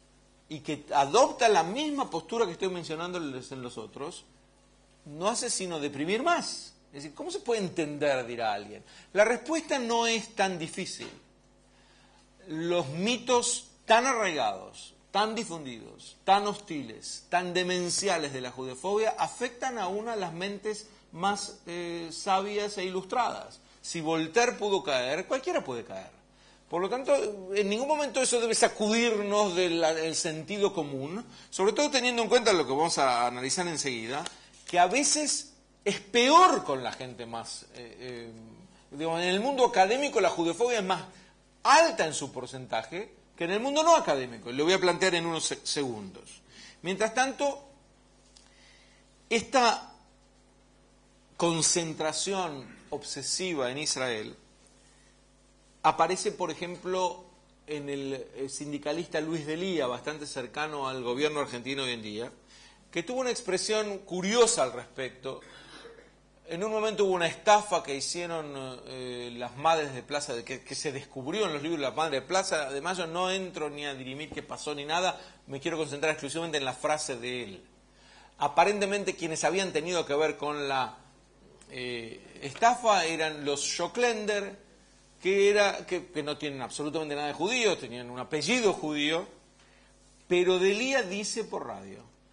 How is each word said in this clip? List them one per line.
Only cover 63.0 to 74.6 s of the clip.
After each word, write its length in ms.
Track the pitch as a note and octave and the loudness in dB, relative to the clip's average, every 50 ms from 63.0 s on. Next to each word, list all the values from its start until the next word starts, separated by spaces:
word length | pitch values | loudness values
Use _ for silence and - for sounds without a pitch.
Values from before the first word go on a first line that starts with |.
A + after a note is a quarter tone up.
| E3+ | -4
tuvo 180 | - B3 B3+ | -4 -4 -2
una 100 | C4 B3 | -2 -2
expresión 680 | A3+ - - - F3+ F3+ - - G#3+ G#3+ G#3+ G#3 G3+ F#3+ | -2 -4 -2 -2 -2 0 0 0 0 0 0 -2 -4 -8
curiosa 640 | - - E3+ F3+ F3+ F#3+ G#3+ B3 A#3 G#3+ - E3+ C#3 | -8 -6 -6 -2 0 2 6 6 6 6 6 4 2
al 100 | B2+ A#2 | 0 -2
respecto. 680 | A#2+ A#2 - - - C3+ B2 A2+ - - C3 C3 - - - - - - - - - - - - - - - - _ _ _ _ _ - E3 | -6 -12 -12 -8 -8 -8 -8 -8 -10 -10 -10 -10 -10 -12 -18 -20 -20 -20 -20 -20 -20 -18 -20 -20 -20 -20 -20 -20 _ _ _ _ _ -14 -10
En 160 | E3 E3+ G3 | -8 -6 -4
un 80 | A3 | -2
momento 340 | A3 G#3+ G#3+ A3 G#3 F3 G#3 | -2 0 0 0 2 2 2
hubo 80 | F#3+ F#3 | 2 4
una 140 | F3+ E3+ D#3+ | 2 2 0
estafa 540 | D#3+ - - - G#3 G#3 G#3 - F#3 E3 | -2 2 6 8 8 8 6 4 0 0
que 140 | - - C#3 | 0 -2 -4
hicieron, 580 | C#3 C3 - - F3 F3 E3+ E3+ D#3+ D#3 D3 C#3+ C3+ C3 C3 B2+ B2 - | -4 -4 -4 -4 -4 -4 -4 -4 -4 -6 -6 -8 -8 -8 -8 -10 -12 -14
eh, 480 | A#2+ C3 C3 B2+ B2+ B2 B2 A#2+ A#2+ A#2+ A#2+ | -14 -12 -10 -8 -8 -8 -8 -8 -8 -8 -8
las 180 | B2 B2 - | -8 -8 -6
madres 380 | B2+ D3 D#3+ E3 D#3+ D3+ C#3+ C3 | 0 2 4 4 4 2 0 -4
de 80 | B2 A#2 | -8 -8
Plaza 300 | - C#3+ C#3+ C#3+ - C3 | -6 -4 -4 -4 -4 -6
de, 100 | A#2+ A2+ | -6 -6
que, 180 | - C3 B2+ | -8 -8 -10
que 140 | - - C#3 | -10 -10 -8
se 160 | - - D#3 | -6 -4 -4
descubrió 540 | C3 C#3 C#3+ - - C3+ B2 C#3 E3+ G#3+ G#3+ | -6 -6 -8 -10 -10 -8 -6 -4 -2 -2 0
en 80 | F#3 D#3 | -2 -2
los 80 | C#3+ | -4
libros 180 | C#3 D#3+ E3+ D3+ | -4 -4 -2 -2
de 80 | C#3 B2+ | -2 -2
la 40 | |
Madre 280 | A2+ C3+ D#3 E3 C#3 C3 | 0 0 0 0 0 -2
de 80 | C3+ - | -2 0
Plaza 420 | F3 F#3+ F#3+ - F#3+ D#3 D3 C3+ | 0 0 0 0 0 -2 -2 -2
de 120 | C#3 C#3 | -4 -4
Mayo. 260 | C#3+ F3 F#3+ F3+ F3+ D#3+ | -4 -4 -2 -2 -4 -4
No 240 | D#3+ F3 F#3 F#3 | -2 0 0 0
entro 380 | F#3 F#3+ F#3+ F3+ D#3+ E3 D3+ D3 | 0 -2 -2 -6 -6 -6 -6 -6
ni 160 | C#3+ D3 D3 | -6 -6 -6
a 100 | D3 C#3 | -8 -8
dirimir 340 | C3 B2+ B2+ C3 C#3+ D#3 C#3+ | -8 -8 -10 -10 -10 -10 -10
qué 140 | - D3+ C3+ | -10 -12 -10
pasó 320 | - B2 B2+ | -10 -10 -8